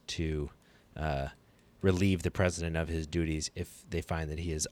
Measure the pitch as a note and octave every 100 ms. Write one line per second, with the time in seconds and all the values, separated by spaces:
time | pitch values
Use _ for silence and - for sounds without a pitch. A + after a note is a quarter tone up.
0 | - - D#2+ D#2 C#2+ - _ - _ -
1 | D#2 C#2 C#2 - _ _ _ - F#2+ F#2
2 | G2 F#2 F2 - F#2 E2+ E2 D#2+ E2 E2
3 | D#2 E2+ D#2+ D#2 - - F2 - - E2+
4 | - E2 D#2+ D#2 E2+ D#2 -